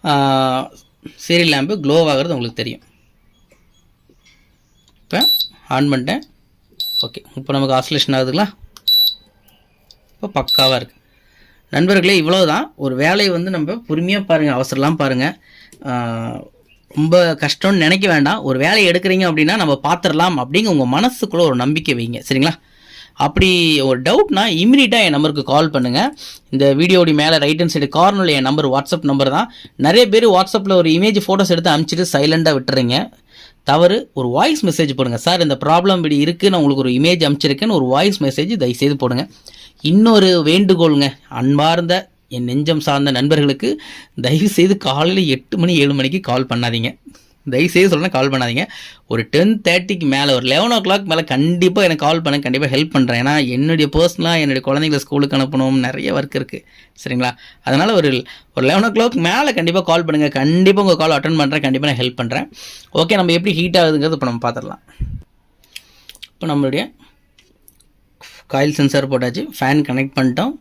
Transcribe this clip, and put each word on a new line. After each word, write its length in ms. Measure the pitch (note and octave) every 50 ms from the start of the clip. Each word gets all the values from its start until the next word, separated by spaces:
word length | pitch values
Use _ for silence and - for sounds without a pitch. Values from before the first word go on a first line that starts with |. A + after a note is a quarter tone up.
| -
ஆ, 640 | E3+ D3 C#3 C#3 C3+ C3+ C3+ C3 C3 B2+ C3 C3 - - - _ _ _ _ _ - _ - - -
சீரியல் 240 | E3+ F3 E3+ E3 D3
லேம்ப் 260 | C#3 C3+ E3 G#3+ F#3+
க்ளோ 320 | D3 C#3 D3 E3 E3 D3+
ஆகுறது 180 | C#3+ C3 C#3+ F3
உங்களுக்கு 220 | D#3+ B2+ A#2+ A#2
தெரியும். 280 | A#2 - G#2+ - A#2 - _ _ _ _ _ _ _ _ _ _ _ _ _ _ _ _ _ _ _ _ _ _ _ _ _ _ _ _ _ _ _ _ _ _ _ _ _ _ _ _ _ _ _ _
இப்ப 260 | _ _ - G#3 - - - - - - _ _ _ -
ஆன் 240 | C3+ C3 C#3+ C#3+
பண்ணிட்டேன். 300 | C#3 C3 B2 D3 G3+ D4 - _ _ _ _ _ _ _ _ _ _ _ - - - -
ஓகே, 220 | - A#2 - - _ - _
இப்ப 180 | C3 C3 -
நமக்கு 220 | C#3 C#3 C#3 C3+ C3
ஆசிலேஷன் 400 | B2+ C3 - D#3 C#3+ - - C#3
ஆகுதுங்களா? 380 | C3 C3 C3 C3 F3 G#3 G3 - _ - - _ - _ - - - - - - - _ _ _ _ _ _ _ _ _ _ _ _ _ _ - _ _ _ _ _
இப்ப 240 | - G3 - C#3+ B2+
பக்காவா 300 | - - - C3+ C3 C3
இருக்கு. 200 | A#2+ A#2+ - _ _ _ _ _ _ _ _ _ _ _ _ _ _ _ _
நண்பர்களே, 460 | - C#3+ E3+ F#3 G3+ G3 E3+ F#3 G3+
இவ்வளவுதான். 560 | F3+ D#3 D#3+ F3+ F#3+ F#3 D#3 D3+ G3 D#4 - _
ஒரு 200 | - C#3+ C3+ C3
வேலையை 360 | B2+ C#3+ D#3+ F#3 G#3 G#3 G3
வந்து 180 | F3 E3+ F3 F#3+
நம்ம 220 | F#3+ E3 D3+ D#3
பொறுமையா 520 | G#3 A#3 - - D#3 D#3 E3+ F#3 G3+ G#3 G3
பாருங்க, 280 | - E3+ D#3 D3+ D3
அவசரம்லாம் 440 | B2+ B2 C3 - C3+ C3 C3+ D3+ D#3+
பாருங்க. 420 | D3+ D3 C3+ C3 B2 C3 D#3+ G3+ - _ _ - - - _ - _ -
ஆ, 600 | C#3 B2 B2 A#2+ A#2 A2+ A2+ A2+ A#2 A#2+ - - - _ _ _ _ _ _ _ _
ரொம்ப 500 | - D3 D3+ D#3+ E3+ F3+ F3 E3 D#3+ -
கஷ்டம்னு 360 | D#3 C#3+ - - - F#3+ G3+
நினைக்க 320 | F#3 D#3+ D#3 F3+ F#3+ G3 G3
வேண்டாம். 340 | E3 D3+ C#3 D3 G3 A3
ஒரு 160 | C3+ C#3 C3 B2+
வேலையை 340 | C#3 E3+ G3+ A3 G3+ F3
எடுக்கிறீங்க 320 | E3+ F3+ F3 G3 F#3 F#3 F#3+ F3+
அப்படின்னா 260 | D#3+ D#3 D3+ D#3 G3
நம்ம 240 | A3 F3+ D3+ C#3 C#3
பார்த்துடலாம் 560 | - D3 F3 E3+ - - D3+ D#3 E3+ F#3 E3+ C3+
அப்படிங்க 280 | B2 B2+ C#3+ F#3+ A3
உங்க 340 | G#3+ F3 C#3+ C3 B2 C3 D3+
மனசுக்குள்ள 400 | G#3+ B3+ B3 - - G#3 - E3+
ஒரு 140 | F3 D#3 C3
நம்பிக்கை 400 | B2 B2 C3+ D3+ D3+ D3+ - C3+
வைங்க. 280 | A#2+ A#2 A#2 A#2+ A#2+ - -
சரிங்களா? 240 | C3 C3 C#3 D#3+ E3 - _ _ _ _ _ - - - - -
அப்படி 680 | _ - - D3 D3 F#3 F#3+ F#3+ F3+ F3 E3+ E3 D#3 C#3+
ஒரு 220 | C3+ C3+ C3 B2+
டவுட்னா 420 | B2+ E3 G#3+ E4+ G#4+ - - F#3+ G#3+
இமிடியேட்டா 540 | A3+ F#3+ D#3 F3+ A3+ C4 C#4+ C4+ G#3+ A3 A#3
என் 80 | G#3 F3
நம்பருக்கு 340 | D3 C#3+ D3+ D#3 C#3+ C#3+ B2+
கால் 260 | - C3+ D3 D#3+ D#3
பண்ணுங்க. 460 | D3+ C#3 B2 B2 A#2+ D3 G#3+ C#4 D4+ - - - - - _ _
இந்த 240 | - C3+ C#3 C#3 C#3
வீடியோட 400 | C#3 E3+ F3+ F#3 F3+ F3 E3 D3+
மேல 240 | D3+ D3+ D#3 E3 D#3
ரைட் 240 | C#3+ C#3+ D#3 D#3
ஹேண்ட் 120 | F3 E3 -
சைடு 140 | D#3+ C#3+ - -
கார்னர்ல 320 | D3+ F3 G3 G3+ G3 F#3 E3+
என் 140 | D3 C3+
நம்பர், 260 | C3 C3 C#3+ D3+ D3 C3+
WhatsApp 340 | B2+ C#3 C#3 - - E3
நம்பர் 280 | E3 C#3+ C#3 C#3 C#3 C3+
தான். 220 | C3+ E3 A3+ A#3+ - - - - _
நிறைய 320 | - B2+ D3 F3+ A3+ B3 G#3+
பேர் 200 | G3 A3+ A#3 A3+
WhatsApp-ல 440 | F#3+ F3+ - F3 - G#3+ F#3+ G3
ஒரு 180 | F#3+ F3+ E3+ E3
இமேஜ், 300 | D#3 E3+ G3 A3 G3+ G3+ G3+
ஃபோட்டோஸ் 240 | - F#3+ G3 G3 E3+
எடுத்து 200 | F3 E3 E3+ F3+
அனுப்பிச்சிட்டு 360 | D3+ D3+ D#3 - - E3 F3+ E3+
சைலண்டா 400 | - C#3 C#3+ D3+ D#3+ E3 D#3+ D#3+
விட்டுறீங்க. 580 | D3+ C3+ C3 - - C3+ B2 A#2+ B2 D3+ - - _ _ _ _ _ - - - _ _ _
தவறு. 460 | - C#3 D#3 F3 F3+ G3 A#3+ C4+ _ _
ஒரு 140 | C#3 B2+ A#2+
வாய்ஸ் 380 | A#2+ D3 G#3 D#4 D#4 D4+ -
மெசேஜ் 280 | F3+ D3 - E3 C#3+ C3+
போடுங்க. 240 | C3+ C3 B2+ A#2 A2
"சார், 220 | - E3+ F3 F3+
இந்த 180 | E3+ D3+ C#3 -
ப்ராப்ளம் 360 | - D3 D#3+ F3 F3+ G3 F#3+
இப்படி 200 | F3+ E3 D#3 D3+
இருக்கு, 340 | C#3+ D3 E3 E3+ E3+ F#3+ G3
நான் 120 | F#3+ F3
உங்களுக்கு 200 | D3+ C#3+ C#3 C3+
ஒரு 100 | B2+ B2+ B2 B2
இமேஜ் 220 | D3 E3+ F3+ E3+
அனுப்பிச்சிருக்கேன்னு" 500 | D#3+ C#3+ C#3+ C#3 - D3+ C#3 C#3 G#3 A3+
ஒரு 120 | G#3+ D#3+ C3
வாய்ஸ் 380 | B2 C3 C#3 E3+ G#3 G3 -
மெசேஜ் 340 | D3+ C3+ C3 - D3+ F#3 A#3
தயவுசெய்து 400 | G3 C#3 B2 B2 - C#3 C#3+ D3
போடுங்க. 320 | C3+ C3 B2 A#2+ B2 - - - _ _ - - - - - _ _
இன்னொரு 600 | - D3+ E3+ G3+ A3 A#3 A3+ G#3 F#3+ F#3 F3+ F3 D3+
வேண்டுகோளுங்க, 720 | D3+ E3 F#3+ G#3 F#3+ F#3+ E3 E3+ D#3+ D3+ C#3 C#3+ C3+ - _ _ _
அன்பார்ந்த 840 | - A#2+ B2 C3+ C#3+ C#3+ D3 D#3+ E3 E3+ F3 E3 F3+ F#3+ G3+ _ _ _ _ _
என் 160 | B2+ B2 B2
நெஞ்சம் 360 | B2 B2+ C#3 D3+ D#3 E3 D3+
சார்ந்த 300 | D3+ - C#3+ C#3 C#3+ C#3+
நண்பர்களுக்கு 720 | C3+ B2 C3+ D3 D#3 D3+ C#3+ C#3+ C3+ C#3 - A#3 D4+ D4+ - - - - - _ _ -
தயவுசெய்து 560 | B2 B2 D3 D#3+ F#3+ G#3 G3 - F3 F#3+ G3+
காலையில 500 | G3+ - C#3 C3 C#3+ D#3 F3 F#3 F#3+ F#3
எட்டு 320 | D3+ C3 B2+ - _ - F#3+
மணி, 160 | E3 F3+ F3+
ஏழு 180 | D#3 C#3 C#3+ C#3+
மணிக்கு 260 | C3+ C3 C3+ D#3 F#3
கால் 260 | - - B2 B2+ C3
பண்ணாதீங்க. 520 | - B2 A#2+ A#2+ A#2+ A#2 A#2 A2+ B2 - _ _ - - - _ _ _ _ _ C#3+
தயவுசெய்து 380 | D#3 E3+ E3+ F3 - F3+ F#3 G3
சொல்றேன், 220 | E3+ D3+ E3+ F#3
கால் 180 | - C3 C3 C#3
பண்ணாதீங்க. 380 | C3+ C3 B2+ A#2+ A#2 C3+ F#3+ - - - - - - _ _
ஒரு 160 | _ A2+ A2+
டென் 380 | A2+ - - D3 F3+ G#3 A3 G3+ -
தேர்ட்டிக்கு 400 | E3+ E3+ F#3 F3+ F#3 G#3 E3+ E3
மேல, 300 | C#3+ C3+ C#3 C#3+ C#3+ C3+
ஒரு 120 | B2 B2
லெவன் 260 | B2+ C3 D#3 G3+ A#3
ஓ 80 | A#3+ A3
கிளாக் 240 | F#3+ F3+ F#3+ G3+ G3+
மேல 200 | F#3 D#3+ E3 E3
கண்டிப்பா 580 | - C3 C3 D3 E3 F3+ F3 F3+ F3+ F3+ G#3
எனக்கு 220 | G3+ F3 E3 D3 D3+
கால் 180 | D3 D#3+ E3+
பண்ணுங்க, 280 | D#3+ D3+ C#3 C#3+ C#3 B2
கண்டிப்பா 260 | B2+ C3+ D3+ C3+ C3
ஹெல்ப் 140 | C3+ D#3 D#3+
பண்றேன். 360 | - C#3+ B2+ B2 A#2+ A#2 B2
ஏன்னா 220 | C#3 D3 D3+ C#3 B2
என்னுடைய 420 | B2 B2+ C#3+ D#3 E3 D#3 D3 C#3+
பர்சனலா 480 | - D#3 E3+ F3 E3+ - E3 E3 E3+ E3
என்னுடைய 200 | D3+ C#3 C3+ C3 B2+
குழந்தைங்களை 320 | C3+ C3+ C#3+ D#3 D#3 D3+
ஸ்கூலுக்கு 400 | C#3 - - D3 C#3+ C#3+ C#3 C#3
அனுப்பணும், 420 | C3+ C3+ C3+ D3 C3+ C3 C3 C3+ C3
நிறைய 360 | B2+ A#2+ C3 - - - F3
ஒர்க் 200 | - - C#3 -
இருக்கு. 300 | C3+ B2+ A#2 - - _ _ _ - - _ _ - -
சரிங்களா? 320 | - B2 B2 B2+ B2 B2 _ - - - _
அதனால 320 | _ B2+ C3 C#3 F3 G#3+ A3+
ஒரு, 300 | F#3 D3+ C#3+ C3 A#2+ B2 - - - _ _ _
ஒரு 120 | - B2+
லெவன் 180 | C3 E3 G3 G#3+
ஓ 80 | A#3
கிளாக் 220 | G3+ A3 A#3 A#3+ A#3
மேல 400 | - E3 E3+ F#3+ B3 D4 D4 A3+
கண்டிப்பா 260 | F3+ E3 E3 E3+ F#3+
கால் 240 | F3+ - E3 E3+ E3+
பண்ணுங்க, 240 | D#3+ D#3 D3+ D3+ C#3+
கண்டிப்பா 540 | - C3+ C3+ D3 D#3+ F3 F#3+ F#3+ G3 G3+
உங்க 140 | G3+ F#3+ E3+
கால் 140 | D#3 D#3 D#3+
அட்டெண்ட் 260 | D#3 C#3 - D#3+ E3
பண்றேன், 240 | D#3+ D3 C#3 D3 D#3
கண்டிப்பா 260 | C#3+ C3+ C3 C3+ C#3+
நான் 100 | D3+ C3
ஹெல்ப் 200 | A#2 B2+ B2+ A#2+
பண்றேன். 320 | B2 B2 A#2 B2 C#3+ C#4+ - - - - - - - - _ -
ஓகே, 200 | - E3 E3+ G#3+
நம்ம 180 | G3 F3+ E3+
எப்படி 220 | E3 E3+ F3 G#3 F3
ஹீட் 220 | D#3+ F3 F3+ E3+
ஆகுதுங்கிறது 360 | F#3+ E3+ D#3+ D#3 D3+ C#3+ D#3+
இப்ப 140 | D#3+ C#3 C#3
நம்ம 240 | B2+ A#2 A#2 A#2+ A#2+
பார்த்துடலாம். 320 | A#2 B2 - G#2+ - - _ _ - _ - - - - - _ _ _ _ _ _ _ _ _ _ - _ _ _ _ _ - - - -
இப்ப 220 | - _ _ -
நம்மளுடைய 460 | E3 D3 C#3+ C#3 C3+ C3+ D#3+ A3+ D#4 _ _ _ _ _ _ _ _ _ _ _ _ _ _ _ - _ _ _ _ _ _ _ _ _ _ - - - - _
காயில் 260 | _ - C3+ C#3+ D3+
சென்சார் 360 | D3 - C#3+ C#3 - C#3 C3+ C3+
போட்டாச்சு, 380 | C3+ B2 B2+ B2 B2 F#3 C#4 D#4 - -
ஃபேன் 220 | C3+ C3 C#3+ D3+ C#3+ -
கனெக்ட் 280 | B2+ C3 C3+ C3+ _
பண்ணிட்டோம். 360 | - C3 B2+ B2 C3+ F#3+ C4 D#4 -